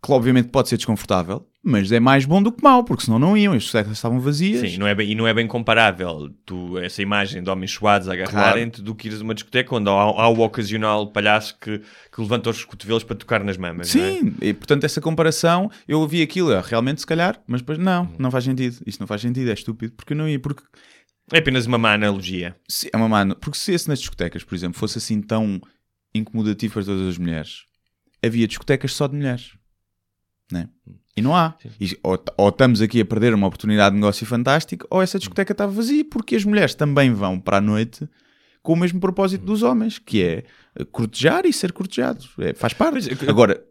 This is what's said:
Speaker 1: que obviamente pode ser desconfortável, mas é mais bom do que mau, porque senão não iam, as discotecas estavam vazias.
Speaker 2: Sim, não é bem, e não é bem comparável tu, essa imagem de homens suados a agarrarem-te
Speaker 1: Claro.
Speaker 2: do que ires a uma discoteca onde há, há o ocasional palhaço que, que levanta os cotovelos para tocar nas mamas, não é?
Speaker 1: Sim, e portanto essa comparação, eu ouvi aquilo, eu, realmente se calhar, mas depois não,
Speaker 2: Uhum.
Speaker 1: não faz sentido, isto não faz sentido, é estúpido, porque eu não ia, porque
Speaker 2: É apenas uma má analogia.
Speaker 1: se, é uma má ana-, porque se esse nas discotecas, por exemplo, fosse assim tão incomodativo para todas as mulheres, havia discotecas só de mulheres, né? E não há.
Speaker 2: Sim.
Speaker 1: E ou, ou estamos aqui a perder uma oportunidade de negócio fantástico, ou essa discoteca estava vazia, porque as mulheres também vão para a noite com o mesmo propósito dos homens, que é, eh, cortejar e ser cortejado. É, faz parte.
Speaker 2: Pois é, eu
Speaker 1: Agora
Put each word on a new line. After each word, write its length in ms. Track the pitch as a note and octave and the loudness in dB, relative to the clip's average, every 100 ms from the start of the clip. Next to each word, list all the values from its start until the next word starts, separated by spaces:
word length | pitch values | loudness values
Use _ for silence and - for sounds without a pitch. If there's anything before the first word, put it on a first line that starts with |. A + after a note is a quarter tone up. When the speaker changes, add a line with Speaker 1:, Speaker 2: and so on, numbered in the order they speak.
Speaker 1:
que 120 | - | 2
obviamente 360 | C#3 B2 B2+ A#2+ | 2 4 4 4
pode 180 | C#3 A#2+ | 0 0
ser 80 | A2+ | -2
desconfortável, 680 | - G#2+ - F#2+ F2 A2 - _ | -2 -4 0 -2 -2 -6 -10 _
mas 280 | - A2+ F#2+ | 0 0 2
é 80 | A#2 | 4
mais 260 | A#2+ C#3 | 6 4
bom 180 | C3+ F3+ | 4 2
do 100 | G#3+ | 2
que 100 | A#3+ | 4
mau, 220 | D4 B3+ | 6 6
porque 200 | A#3+ B2 | 4 -2
senão 140 | - A2+ | 0 2
não 180 | D3+ G#3+ | 4 4
iam, 160 | G3+ | 4
as 80 | D3 | 2
discotecas 300 | - A2+ G#2 | 0 -2 -2
estavam 260 | G#2+ A#2+ B2 | -4 -2 0
vazias. 500 | B2+ D3 F#3 A3+ A3+ | 0 0 0 0 -2
Speaker 2:
Sim, 80 | F3 | -2
não 80 | C#3+ | 0
é 80 | |
bem, 160 | G2+ G#2+ | 0 0
e 40 | |
não 120 | A2 A2+ | 0 0
é 60 | |
bem 120 | A2 A2+ | 2 0
comparável 840 | A#2+ A2+ A2+ A2+ F2+ F2+ D#2 D2 - - | -2 2 4 4 2 -6 -6 -10 -16 -14
tu, 320 | F2+ F2 F2+ | -10 -8 -8
essa 220 | F2+ - | -8 -6
imagem 400 | G2 G#2 G2 F#2 | -2 0 -2 -4
de 60 | F2+ | -6
homens 220 | F#2+ F#2 | -4 -6
suados 340 | - G#2 G2+ F#2 | -2 4 4 2
a 40 | |
agarrarem-te 640 | F#2 F#2 G#2 G#2 A2+ A#2 A2+ | -6 -4 2 2 2 -2 -8
Speaker 1:
Claro. 60 | |
Speaker 2:
do 100 | G2+ | -12
que 140 | G#2+ A2+ | -10 -10
ires 120 | G#2+ | -10
a 40 | |
uma 100 | A2 | -8
discoteca 400 | G#2+ - B2 B2+ | -8 -2 -2 0
onde 140 | B2 G2+ | 0 2
há, 40 | |
há 360 | G2 G#2 G#2 A#2 | 4 4 4 4
o 120 | A2+ | 4
ocasional 680 | A2+ A2 G#2 A2 G#2+ G#2+ G2+ | 2 0 -6 -2 0 0 -2
palhaço 480 | G#2 G#2 G#2+ G#2+ - | 0 2 2 0 -14
que, 200 | - G#2 | -10 -10
que 420 | G#2 - - - | -10 -20 -20 -10
levanta 280 | G#2+ A#2 G#2+ | -2 -2 -2
os 140 | A2 | -6
cotovelos 380 | - - G2 A2+ | -8 -16 -2 -2
para 140 | A2 G#2+ | -2 -12
tocar 260 | - A2 | -4 -2
nas 140 | G2+ F#2 | -2 -6
mamas, 380 | F#2 E2+ F2 | -6 -8 0
não 80 | C#4 | 0
é? 80 | F#4 | 0
Speaker 1:
Sim, 220 | F#4+ C#4 - | 0 -2 -2
e 100 | - | -4
portanto 300 | G#2 - D3 | -4 0 0
essa 160 | D3+ - | 0 -2
comparação, 720 | D#3 D#3+ D#3+ D#3 E3+ F3 G3+ - - | -4 0 0 2 2 2 0 -8 -4
eu 140 | D3 | 0
ouvi 200 | D#3 E3+ | 0 0
aquilo, 300 | D#3 F#3 E3+ | 0 0 2
eu, 80 | A2+ | 0
realmente 400 | G#2 A2+ B2 D3+ | 0 -2 0 -4
se 60 | - | -4
calhar, 340 | E3 F3 A3 - | 0 0 -2 -6
mas 140 | B2 | -8
depois 160 | B2+ D#3 | -6 -4
não, 240 | F#3 F3+ | 0 0
Speaker 2:
Uhum. 100 | F3 - | -2 -2
Speaker 1:
não 120 | C3 | -2
faz 140 | B2+ | 0
sentido, 320 | B2 C3 B2+ A#2+ - | 0 -2 -2 -4 -12
isto 140 | G#2 | -10
não 60 | G2 | -8
faz 140 | G#2 | -4
sentido, 280 | A#2+ A#2+ B2+ | -4 -2 -2
é 40 | |
estúpido, 400 | G2+ - A2 A2+ | -4 -6 -8 -8
porque 180 | - - | -12 -8
eu 40 | D3 | -4
não 100 | D#3 | -2
ia, 100 | C#3+ | -4
porque 240 | C3 C#3+ _ _ - _ _ _ _ | -4 -8 _ _ -20 _ _ _ _
Speaker 2:
É 60 | E3 | 2
apenas 260 | D#3 B2+ A2+ | 4 0 2
uma 100 | B2 | 2
má 160 | A2+ | 4
analogia. 600 | G#2 G#2 G2+ F2+ F#2 F2 F2+ _ | 2 2 -2 -4 -8 -8 -12 _
Speaker 1:
se, 200 | - - | -10 -4
é 40 | A2 | 0
uma 120 | A2+ | 2
má 120 | G#2+ | 2
ana-, 120 | G2 | 2
porque 220 | - - C#3+ | -2 -6 -8
se 140 | - | -2
esse 160 | F3 - | -2 -2
nas 100 | C#3 | -4
discotecas, 440 | - - F2 F2 | -6 -8 -8 -8
por 100 | - | -10
exemplo, 240 | F#2 F2 F2 | -8 -6 -6
fosse 200 | A2 - | -6 -6
assim 220 | - G#2+ | -4 -6
tão 380 | G#2 A2+ G#2+ F#2+ - _ _ _ _ | -2 -2 -2 -4 -8 _ _ _ _
incomodativo 580 | G#2+ A2 A2 G#2+ G2+ A2+ | -6 -6 -4 -2 -2 -4
para 100 | G#2+ | -4
todas 220 | G2 G2 F#2+ | -4 -2 -4
as 100 | F2 | -4
mulheres, 460 | F2 E2 D2+ - _ _ _ _ _ _ | -4 -6 -8 -16 _ _ _ _ _ _
havia 220 | A#2 A#2 A2+ | -2 0 0
discotecas 440 | - - C3+ C3+ | -2 -2 -2 -2
só 120 | - C#3+ | -4 -4
de 80 | C#3+ | -2
mulheres, 360 | C#3 B2 - _ _ _ _ _ _ _ _ _ _ | -4 -6 -10 _ _ _ _ _ _ _ _ _ _
né? 180 | F2 E2+ _ - F#2+ _ - | -8 -8 _ -20 -20 _ -2
E 40 | |
não 140 | A#2+ E3+ | 0 2
há. 180 | D#3+ D#3+ | 2 -2
Speaker 2:
Sim. 100 | A#2 G#2+ | -20 -8
Speaker 1:
E 180 | G2 - | -6 -4
ou, 200 | - F#2 - - | -2 -2 -4 2
ou 100 | G2+ | 2
estamos 320 | F#2+ C3 A2+ | 6 4 6
aqui 200 | A2 A#2+ | 4 2
a 40 | |
perder 300 | G#2 G#2+ A#2 | 2 2 2
uma 120 | G#2+ G2 | 4 2
oportunidade 480 | F2 G#2 G#2+ G2 | -2 0 4 4
de 60 | G2+ | 4
negócio 240 | G#2 G2+ | 2 0
fantástico, 600 | A2 A#2+ A#2+ D3 - F3+ - | -4 -2 2 2 0 -12 -4
ou 140 | F#3 | 0
essa 160 | F#3 G3 | 0 -2
discoteca 340 | F#3 - G3 | -6 -4 -4
estava 180 | G3+ G3+ | -2 -2
vazia, 320 | G3+ A#3 D4 | -2 0 0
porque 320 | D4+ - A3 A#3 | 0 -4 -2 0
as 80 | |
mulheres 300 | G3+ G#3 D#3 | 2 2 2
também 380 | - D3 C#3+ C3+ | 2 0 4 4
vão 260 | A2 G2 F#2 | 4 0 -2
para 200 | F#2+ G2 | 0 2
a 20 | |
noite 480 | G#2 G#2+ A#2 - D3+ _ _ _ _ _ | 2 0 -2 -6 -14 _ _ _ _ _
com 100 | - | -2
o 40 | E3 | 2
mesmo 240 | F3+ F3+ | 2 0
propósito 440 | F#3 F#3 G3 F#3+ | -2 0 -2 -2
dos 180 | F#3 G#3+ | -4 0
homens, 360 | A#3 B3+ A3 - | 2 2 -2 -6
que 240 | _ A2 | _ 0
é, 220 | F2 E2 B2 _ _ - | 0 0 -8 _ _ -14
eh, 60 | - | -12
cortejar 540 | - A2+ - C#3+ E4+ | -4 -6 0 0 2
e 80 | F#4+ | 0
ser 200 | - F3+ | 0 -4
cortejado. 520 | - F#3 - B3 A#3 - - | -6 -8 -4 -4 -4 -12 -8
É, 160 | F2 | -6
faz 180 | - A#2+ | -4 -4
parte. 200 | - D#4+ | 0 0
Speaker 2:
Pois 160 | C#4+ E3+ | 0 -6
é, 40 | C3 | -6
eu 60 | C3+ | -2
Speaker 1:
Agora 320 | G#2 A2 - - | 4 4 4 -6